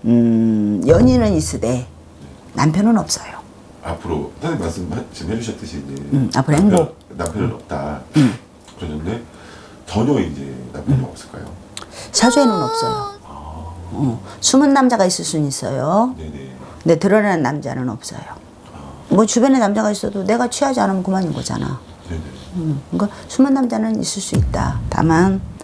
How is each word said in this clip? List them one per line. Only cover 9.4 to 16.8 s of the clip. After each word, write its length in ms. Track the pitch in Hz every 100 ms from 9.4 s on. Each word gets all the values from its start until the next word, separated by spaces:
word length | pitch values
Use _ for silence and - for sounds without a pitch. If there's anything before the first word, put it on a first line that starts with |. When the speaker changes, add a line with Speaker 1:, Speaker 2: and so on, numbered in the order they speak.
| - - - - -
Speaker 2:
전혀 320 | 104 127 127
이제 340 | 78 71 69 64 64
남편이 260 | - - 67
Speaker 1:
음. 60 | 65
Speaker 2:
없을까요? 360 | - - - - - - - - - -
Speaker 1:
사주에는 400 | - 233 285 254 190
없어요. 280 | 147 - - 427 403 403 -
Speaker 2:
아. 480 | - - - - - -
Speaker 1:
어, 300 | - 135 110 - -
숨은 320 | - 262 285
남자가 320 | 277 254 233 185
있을 200 | - 165
수는 220 | 160 143
있어요. 680 | 135 120 131 139 196 254 254
Speaker 2:
네네. 380 | 156 - 135 - - -